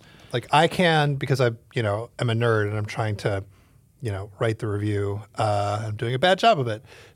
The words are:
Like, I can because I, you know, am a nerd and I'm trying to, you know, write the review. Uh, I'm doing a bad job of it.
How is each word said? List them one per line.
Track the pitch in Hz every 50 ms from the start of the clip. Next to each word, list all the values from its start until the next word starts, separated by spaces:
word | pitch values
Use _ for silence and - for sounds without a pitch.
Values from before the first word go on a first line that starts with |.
| - - - - - -
Like, | - 120 - -
I | - 147 170
can | 170 - - 180 165 160 156 147 147 143
because | 135 139 135 135 123
I, | 127 120 113 - _ _ -
you | 127 113
know, | 101 101 107 117 - _ -
am | 127 117
a | 113
nerd | 113 120 117 113 107 104 104
and | 107
I'm | 107 104
trying | 104 - - 110 107 104 101
to, | - 113 101 95 98 - - _ _ _ _ _ _ _ _ _
you | - 110
know, | 98 95 98 104 98 -
write | 120 113 107 -
the | 120
review. | 107 101 104 104 107 104 101 101 101 101 104 110 - -
Uh, | - 113 107 104 101 101 104 104 107 110
I'm | 110 107
doing | 107 117 117 127
a | 127
bad | 180 180 190 190
job | 226 233 214 151
of | 123
it. | 117 107 110 - - - - - - _